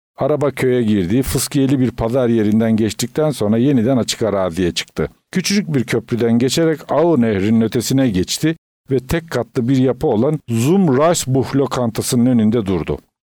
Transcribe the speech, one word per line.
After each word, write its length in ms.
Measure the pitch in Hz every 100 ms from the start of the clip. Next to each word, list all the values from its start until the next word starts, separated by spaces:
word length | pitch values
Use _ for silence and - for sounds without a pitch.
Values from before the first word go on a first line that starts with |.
| _ -
Araba 320 | 135 147 143
köye 320 | 131 131 123
girdi, 400 | 110 104 85 120
fıskiyeli 580 | 135 135 - 147 135 139
bir 100 | 123
pazar 380 | - 113 131 120
yerinden 480 | 117 104 107 113 110
geçtikten 540 | 110 - 120 - 151
sonra 280 | 135 104 113
yeniden 380 | 131 135 110 131
açık 260 | 104 -
araziye 500 | 110 98 92 85 87
çıktı. 360 | 80 - - 76 - _
Küçücük 420 | 185 - 202 160
bir 100 | 143
köprüden 540 | 110 120 - 113 117 117
geçerek 540 | 131 165 165 156 -
Au 280 | 131 170 147
Nehri'nin 400 | 117 98 101 113
ötesine 480 | 113 127 - 135 131
geçti 480 | 92 90 - 156 160 _ _ -
ve 80 | 135
tek 320 | 127 165 165
katlı 380 | 127 117 - 117
bir 80 | 135
yapı 300 | 127 123 156
olan 340 | 107 139 156 -
Zum 500 | 113 123 196 175 127
Reisbuch 580 | 160 170 - 135 117 135
lokantasının 680 | 131 131 120 110 104 123 123
önünde 400 | 120 107 120 98
durdu. 320 | 90 76 73 _ _ _